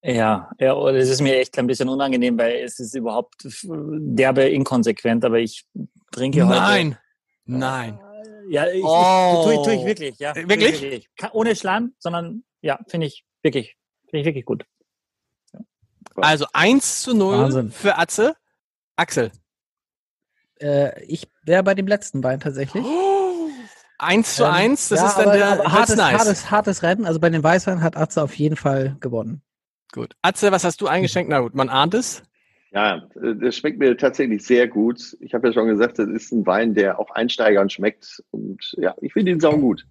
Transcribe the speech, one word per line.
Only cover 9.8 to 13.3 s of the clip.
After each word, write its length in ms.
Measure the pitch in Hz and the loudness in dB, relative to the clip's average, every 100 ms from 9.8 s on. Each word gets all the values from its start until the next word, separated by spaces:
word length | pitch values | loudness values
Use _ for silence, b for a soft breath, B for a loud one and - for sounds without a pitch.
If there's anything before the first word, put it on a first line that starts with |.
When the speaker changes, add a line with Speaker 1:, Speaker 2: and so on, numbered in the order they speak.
Speaker 1:
wirklich, 340 | 170 214 147 113 | -2 -4 -6 -8
ja. 160 | 143 151 | -8 -8
Speaker 2:
Wirklich? 220 | 170 208 | 0 2
Speaker 1:
Tue 100 | 214 156 | 2 0
ich 60 | |
wirklich. 260 | 139 123 _ - | -6 -10 _ -14
Ka-, 120 | 208 | -8
ohne 240 | 220 226 214 | -2 0 -2
Schlamm, 360 | 190 196 240 _ | -2 -4 -4 _
sondern, 460 | 175 170 170 208 - _ | -8 -8 -8 -12 -16 _
ja, 160 | 156 135 - | -6 -6 -6
finde 220 | 175 151 | -6 -6
ich 160 | - _ | -8 _